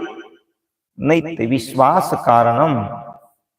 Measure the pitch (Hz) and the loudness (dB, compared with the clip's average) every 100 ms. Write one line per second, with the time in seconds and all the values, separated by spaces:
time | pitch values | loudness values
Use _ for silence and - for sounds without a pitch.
0 | - - - _ _ _ _ _ _ - | -8 -14 -20 _ _ _ _ _ _ -6
1 | 139 165 156 170 113 131 - 127 131 175 | 0 0 0 -4 -2 -2 -2 2 2 2
2 | - 127 - 117 117 117 160 131 101 - | 0 -4 2 4 4 2 0 0 -4 -10
3 | - - _ _ _ | -14 -20 _ _ _